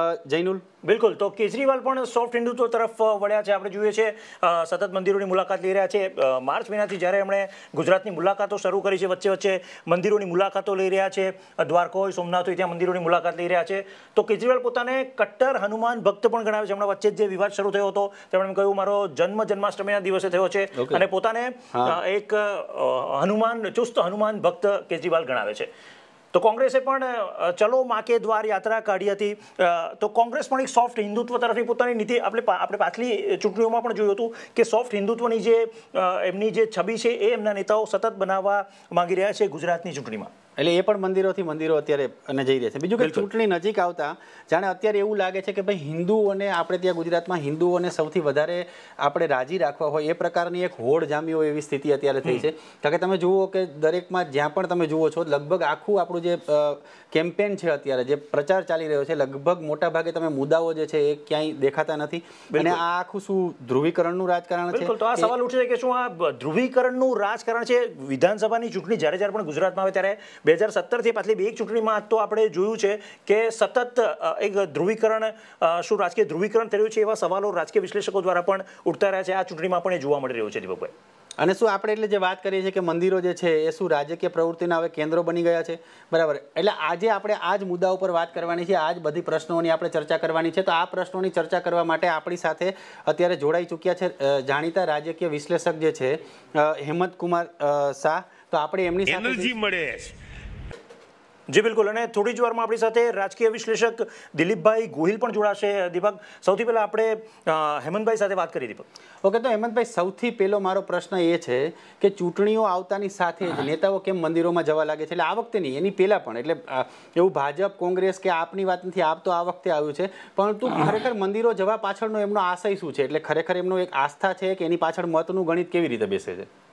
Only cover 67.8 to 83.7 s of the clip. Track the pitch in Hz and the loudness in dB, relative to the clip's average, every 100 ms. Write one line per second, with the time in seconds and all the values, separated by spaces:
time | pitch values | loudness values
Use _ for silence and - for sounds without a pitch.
67.8 | 233 156 135 135 175 208 214 233 233 190 | 2 -4 -6 2 2 4 0 0 -2 -6
68.8 | 170 220 151 180 202 208 160 147 185 180 | -2 0 2 2 0 -2 -4 0 0 2
69.8 | 190 185 190 208 - - 151 165 214 202 | 0 0 0 -2 -8 -2 2 4 4 0
70.8 | 175 240 226 220 196 220 202 226 196 226 | -2 0 0 0 0 0 0 -2 -2 0
71.8 | 220 214 208 226 208 214 214 160 202 220 | 0 0 2 2 2 2 2 2 0 2
72.8 | 196 208 - - - 202 226 220 196 247 | 0 0 -6 -16 2 2 2 2 0 2
73.8 | 247 247 214 - 165 - 202 196 185 143 | 0 2 0 0 -2 -2 -2 0 -2 0
74.8 | 180 220 220 220 220 214 - - 165 170 | 0 2 2 2 -2 -6 -16 -2 0 0
75.8 | 165 208 180 - 190 160 208 226 220 202 | 0 0 0 2 0 0 0 0 0 0
76.8 | 220 220 214 214 175 190 202 175 156 214 | 2 2 0 0 0 0 -2 -2 0 -2
77.8 | 185 202 196 196 185 175 175 190 190 - | -2 -4 -2 0 2 0 0 -2 -4 -6
78.8 | 185 - 196 190 180 190 180 160 180 180 | -4 0 0 0 -2 -2 -2 -4 -2 0
79.8 | 180 175 135 143 127 117 107 107 92 90 | 0 -2 0 0 0 -4 -4 -4 -6 -8
80.8 | - - - _ - - 156 185 226 196 | -8 -12 -20 _ -18 -2 0 2 2 2
81.8 | 214 214 214 202 185 190 196 190 190 190 | -2 -2 0 0 0 -2 -2 -2 -2 -2
82.8 | 175 170 185 190 180 175 175 156 160 | 0 0 2 2 0 0 2 2 2